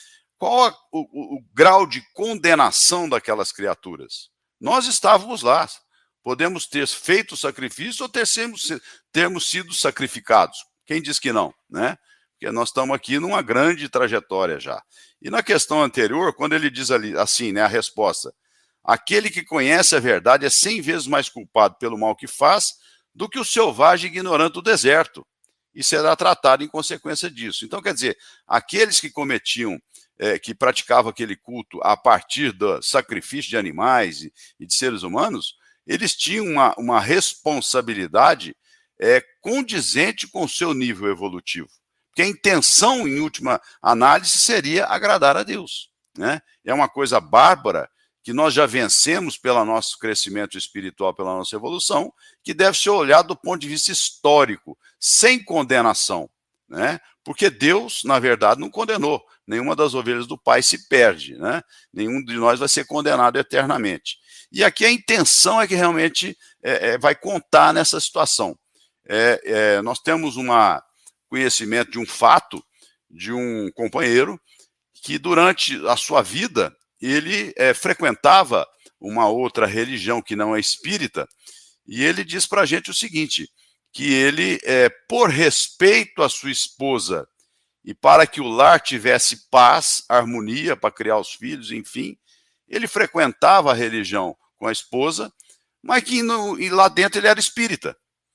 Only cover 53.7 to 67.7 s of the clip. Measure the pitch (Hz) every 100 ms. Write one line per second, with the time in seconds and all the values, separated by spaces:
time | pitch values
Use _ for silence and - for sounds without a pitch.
53.7 | 151 - - - - 143 147 131 95 -
54.7 | 71 _ _ - - 226 254 196 165 131
55.7 | 127 117 107 - 90 76 _ _ _ _
56.7 | 73 120 165 - _ - - 196 117 131
57.7 | 190 233 - 120 135 127 117 107 123 156
58.7 | - 226 214 147 147 - _ - 113 131
59.7 | 156 151 127 117 120 120 123 - 120 131
60.7 | - - 131 117 82 69 64 90 156 -
61.7 | _ _ - 107 131 127 117 117 123 139
62.7 | - 139 147 147 147 120 123 - 131 135
63.7 | 135 104 82 - - _ - - - 208
64.7 | - 214 240 - 226 151 - - 220 208
65.7 | 180 175 165 165 165 185 180 _ _ -
66.7 | 117 101 120 143 156 - - - 151 151